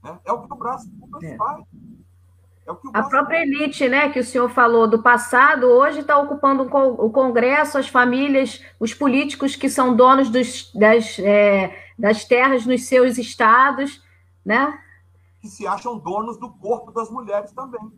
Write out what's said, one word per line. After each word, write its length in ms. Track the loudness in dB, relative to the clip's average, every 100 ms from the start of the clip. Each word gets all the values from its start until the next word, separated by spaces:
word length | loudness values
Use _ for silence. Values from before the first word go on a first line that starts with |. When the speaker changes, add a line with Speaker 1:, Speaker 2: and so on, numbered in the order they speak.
Speaker 1:
Né? 160 | -20 -20 -8
É 60 |
o 100 | -8
que 120 | -8
o 40 | -12
Brás 280 | -10 -12 -14 -20
Cubas 240 | -20 -18
Speaker 2:
É. 140 | -16 -8
Speaker 1:
faz. 280 | -8 -8 -16 -20 -20 -20 _ _ _ _ _ _ -18
É 60 |
o 40 | -16
que 120 | -8
o 20 |
Speaker 2:
A 40 |
Speaker 1:
Brás 160 | -6 -2
Speaker 2:
própria 340 | -2 -2 -2
Speaker 1:
Cubas 180 | -4 -4
Speaker 2:
elite, 280 | -6 -2 -2
né, 200 | 0 -2
que 100 | -2
o 40 |
senhor 260 | -4 -2 -2
falou 380 | 2 2 4 2
do 160 | 2
passado, 640 | 2 2 2 2 2 4 4
hoje 380 | 4 4 0
tá 140 | 0 0
ocupando 460 | 0 -2 0 0
o 60 | 0
con-, 260 | 0 0 0 -2
o 60 |
Congresso, 680 | 0 0 0 0 0 0 -2
as 100 | -2
famílias, 760 | 0 0 0 0 0 0 -6 -20 _
os 140 | -8
políticos 640 | -2 0 0 -2 -4 -6 -4
que 140 | -6
são 260 | -2 0 4
donos 340 | 6 6 4
dos, 420 | 0 -2 -6 -14
das, 460 | 2 4 4 0 -4
é, 760 | 0 4 4 2 -2 -8 -20 _
das 280 | 0 0 0
terras 400 | 2 2 0 -2
nos 200 | -4 0
seus 320 | 2 2 0
estados, 840 | -8 -2 2 4 2 0 -8 -10 _ _ _ _
né? 380 | -4 -2 -2 -6 _ _ _ _ _ _
Speaker 1:
Que 60 | -20
se 200 | -14 -8
acham 300 | -8 -8 -12
donos 400 | -10 -8 -8 -12
do 120 | -18
corpo 420 | _ -8 -8 -8
das 180 | -12 -10
mulheres 420 | -12 -8 -8 -8
também. 400 | -16 -16 -16 -18